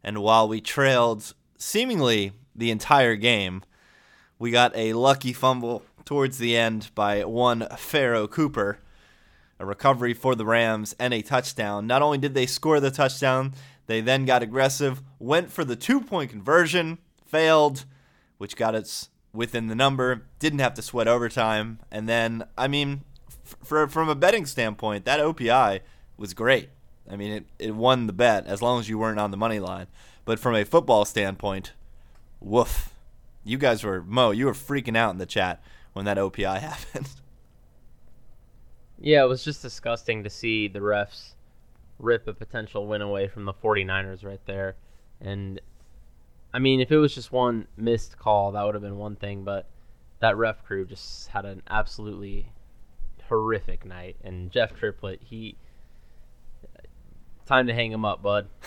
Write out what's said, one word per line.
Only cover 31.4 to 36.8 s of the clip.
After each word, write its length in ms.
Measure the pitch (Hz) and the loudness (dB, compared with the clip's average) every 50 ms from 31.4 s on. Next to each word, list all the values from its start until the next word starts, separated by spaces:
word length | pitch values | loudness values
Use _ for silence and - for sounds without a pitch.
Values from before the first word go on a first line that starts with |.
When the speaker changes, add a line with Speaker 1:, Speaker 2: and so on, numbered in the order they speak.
| - 101 95 95 92 - - - - - - - - - - - - - - - | -6 -6 -6 -6 -10 -14 -20 -20 -20 -20 -20 -20 -20 -20 -20 -20 -20 -20 -20 -18
Speaker 1:
woof. 520 | - 98 104 123 117 - - - - - - - - - - - - - - - - | -8 0 2 2 2 2 -2 -6 -6 -6 -16 -20 -20 -20 -20 -20 -20 -20 -20 -16 -8
You 120 | 104 120 | -8 -4
guys 280 | 131 143 127 117 104 110 | 0 2 2 0 0 -2
were, 180 | 104 95 92 | -6 -6 -6
Mo, 300 | 82 90 107 127 127 110 | -6 -2 2 2 4 4
you 140 | 101 113 131 | 2 2 0
were 60 | 135 | 0
freaking 440 | 110 - - - 143 139 117 120 113 | -2 -4 -6 -6 -6 -4 -4 0 2
out 160 | 113 117 107 | 2 2 2
in 60 | 90 92 | 0 -6
the 80 | 92 | -10
chat 360 | - - 107 92 92 87 - - - - - - - | -4 -2 0 0 0 -2 -8 -14 -20 -20 -20 -20 -14
when 140 | - 98 98 | -10 -6 -2
that 120 | 101 101 98 | -2 0 0
O 100 | 98 95 | 0 -2
P 160 | - - 98 | -2 -4 -2
I 140 | 95 95 95 | -2 -2 -4
<laughs> 0 | |
happened. 520 | 151 156 - - | -6 -8 -10 -12